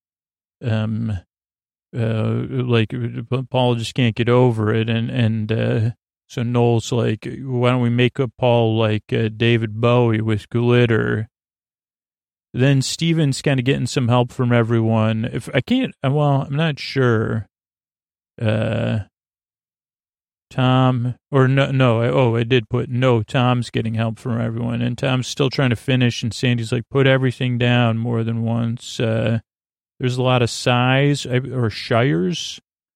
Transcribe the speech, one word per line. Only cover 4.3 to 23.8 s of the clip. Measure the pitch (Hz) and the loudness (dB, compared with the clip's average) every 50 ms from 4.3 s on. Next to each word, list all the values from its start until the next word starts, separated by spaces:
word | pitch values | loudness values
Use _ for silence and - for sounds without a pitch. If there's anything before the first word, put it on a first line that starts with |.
| 120 123 127 127 117 110 107 104 113 | 4 4 4 4 2 0 0 0 0
it, | 113 113 113 | 0 0 0
and, | 113 113 117 120 | -2 -2 -2 -4
and, | 123 127 117 110 110 110 107 107 110 | -2 0 0 0 0 0 -2 -2 -2
uh, | 117 117 117 123 117 110 117 - _ _ _ _ _ _ - | -2 0 0 0 0 0 -2 -4 _ _ _ _ _ _ -12
so | - 131 117 | -8 -6 -4
Noel's | 117 120 120 120 120 117 113 - - 127 | -2 0 2 2 4 2 2 0 -2 -2
like, | 120 117 120 110 104 - 123 131 131 131 | -2 0 0 -2 -4 -6 -10 -12 -10 -8
"Why | 135 127 123 123 123 | -6 -2 0 0 2
don't | 127 127 120 | 2 2 2
we | 120 | 2
make | 120 120 127 120 - - | 2 2 2 2 2 0
up | 135 117 - - | -4 -4 -4 0
Paul | 131 123 120 120 117 110 110 113 | 2 2 4 4 4 2 2 2
like, | 113 107 107 107 - - 123 | 2 2 0 -2 -4 -4 -2
uh, | 117 113 110 110 | -2 -2 -2 -2
David | 107 117 117 120 113 113 110 104 110 | 0 2 2 2 2 0 -2 -4 0
Bowie | 117 120 120 123 123 117 110 110 | 2 2 4 4 4 2 2 0
with | 110 110 110 104 - - | 0 0 -2 -2 -2 -4
glitter?" | - 117 120 120 120 123 123 117 117 110 117 120 117 110 113 - _ _ _ _ _ _ _ _ _ _ _ _ _ _ _ _ _ _ _ _ _ _ _ _ - | -4 0 2 4 4 4 4 4 2 2 0 0 -2 -4 -4 -6 _ _ _ _ _ _ _ _ _ _ _ _ _ _ _ _ _ _ _ _ _ _ _ _ -2
Then | 120 123 139 139 135 127 | 0 2 2 2 2 0
Steven's | - - - 160 170 165 160 160 139 131 - - | -2 -4 -2 -2 0 0 2 2 0 0 -2 -2
kinda | 156 139 131 120 | -2 0 0 2
getting | 131 139 139 131 123 | 0 0 0 -2 -2
some | - 139 127 | -2 0 0
help | 117 123 123 120 120 | 2 2 2 2 0
from | - - 127 120 120 | -2 -2 0 2 2
everyone. | 120 117 110 117 117 113 113 113 110 110 110 113 110 113 | 2 2 2 2 2 2 2 2 2 2 0 0 -2 -4
If | 123 - 127 - - - | -4 -6 -8 -8 -4 -4
I | 139 | -4
can't, | - - 240 262 254 160 - _ - | -2 0 0 0 0 -2 -6 _ -4
uh, | 131 139 | -2 0
well, | 151 147 143 139 135 143 | 2 2 2 2 0 -2
I'm | 139 139 | -2 -2
not | 147 165 160 143 - | -2 -2 -2 -4 -6
sure. | - - - 135 131 123 113 110 110 117 117 110 104 _ _ _ _ _ _ _ _ _ _ _ _ _ _ _ _ _ _ - | -8 -6 -2 2 2 4 2 2 0 -2 -4 -4 -6 _ _ _ _ _ _ _ _ _ _ _ _ _ _ _ _ _ _ -4
Uh, | 117 110 110 110 113 110 113 113 113 117 117 110 98 - _ _ _ _ _ _ _ _ _ _ _ _ _ _ _ _ _ _ _ _ _ _ _ _ _ _ _ _ | -2 -2 0 0 -2 -2 -2 -2 -2 -2 -2 -4 -6 -8 _ _ _ _ _ _ _ _ _ _ _ _ _ _ _ _ _ _ _ _ _ _ _ _ _ _ _ _
Tom, | - 135 127 127 127 131 131 127 127 120 120 123 117 _ _ - 147 | -4 0 0 2 4 4 4 2 2 0 -2 -4 -6 _ _ -2 0
or | 135 131 127 | 2 2 4
no, | 135 139 139 139 139 | 2 2 0 0 2
no, | 131 131 123 113 113 | 2 2 2 2 2
I, | 117 120 | 0 0
oh, | 143 143 127 117 113 | 2 2 2 2 2
I | 117 120 | 0 0
did | 117 127 123 110 - | 2 0 0 0 0
put, | - 123 123 - | -2 -4 -4 -2
"No, | 123 120 131 131 120 113 101 | -2 0 2 2 2 2 0
Tom's | - - 139 123 123 123 123 117 - | 0 0 0 2 2 2 0 -2 -4
getting | - 123 | -4 -4